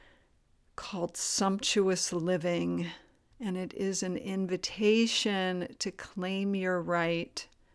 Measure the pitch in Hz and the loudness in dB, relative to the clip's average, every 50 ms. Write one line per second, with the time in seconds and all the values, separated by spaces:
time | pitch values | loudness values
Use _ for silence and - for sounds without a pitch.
0 | - - - _ _ _ _ _ _ _ _ _ _ _ _ - - - 202 180 | -20 -20 -20 _ _ _ _ _ _ _ _ _ _ _ _ -14 -10 -8 -4 -4
1 | 175 175 - - - - - - 202 196 190 202 - - - 214 190 190 185 175 | -4 -4 -4 -4 -4 -2 0 2 2 2 2 2 0 2 2 4 4 4 2 2
2 | - - 180 175 160 180 185 165 165 175 175 170 175 175 175 170 175 165 - - | 0 -2 -2 0 0 2 0 2 2 0 0 0 0 0 0 -2 -2 -4 -8 -12
3 | - _ _ _ _ _ _ - 240 196 180 185 185 175 - - 196 196 190 190 | -18 _ _ _ _ _ _ -8 -6 -4 -4 -4 -4 -6 -4 -4 -2 -2 -2 -2
4 | 190 185 175 - - 196 190 190 190 175 185 180 - - - 202 214 208 220 226 | -2 -4 -4 -4 -4 -4 -2 -2 0 -2 -2 -4 -4 -6 -4 2 4 6 6 6
5 | 233 226 - - - 214 202 190 185 185 180 180 180 - - - - 196 - - | 6 4 2 0 0 2 0 2 0 0 0 -2 -4 -6 -6 -6 -8 -6 -6 -8
6 | - - - 196 180 185 190 196 196 202 196 190 185 185 185 175 165 170 175 175 | -14 -10 -6 -4 -4 -2 0 0 0 0 0 2 2 2 0 0 0 0 2 2
7 | 165 170 170 170 - - - - - - _ _ _ _ | 2 2 0 -2 -2 -6 -10 -12 -14 -14 _ _ _ _